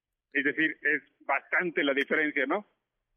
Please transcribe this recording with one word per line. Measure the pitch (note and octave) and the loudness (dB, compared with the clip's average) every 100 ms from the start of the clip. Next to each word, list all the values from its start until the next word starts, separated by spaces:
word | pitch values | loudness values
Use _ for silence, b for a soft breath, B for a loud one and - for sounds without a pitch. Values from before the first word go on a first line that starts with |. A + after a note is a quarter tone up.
| _ _ _ | _ _ _
Es | C#3+ | -2
decir, | C#3+ C3 D#3+ - | -2 0 -2 -2
es | D3 D3 - _ - | -2 -2 -4 _ -4
bastante | C#3 - - F3+ E3 | -4 -2 -2 -2 0
la | C#3+ | 0
diferencia, | F#3 - D#3 D3+ C#3+ C3+ | 0 0 0 0 0 0
¿no? | F#3+ - _ _ _ _ | -2 -4 _ _ _ _